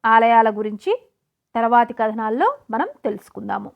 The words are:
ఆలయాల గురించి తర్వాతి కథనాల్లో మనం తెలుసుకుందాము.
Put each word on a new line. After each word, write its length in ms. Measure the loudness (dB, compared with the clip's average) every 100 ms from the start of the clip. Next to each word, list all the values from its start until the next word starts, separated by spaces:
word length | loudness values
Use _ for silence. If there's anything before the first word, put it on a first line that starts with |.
ఆలయాల 460 | 4 4 6 4 4
గురించి 600 | 0 -8 -6 -4 -4 _ _ _ _ _
తర్వాతి 400 | -4 2 2 2
కథనాల్లో 640 | -2 -4 -2 -4 0 -2 -2 _
మనం 180 | -6 -6 -6
తెలుసుకుందాము. 680 | -8 -8 -12 -16 -8 -8 -10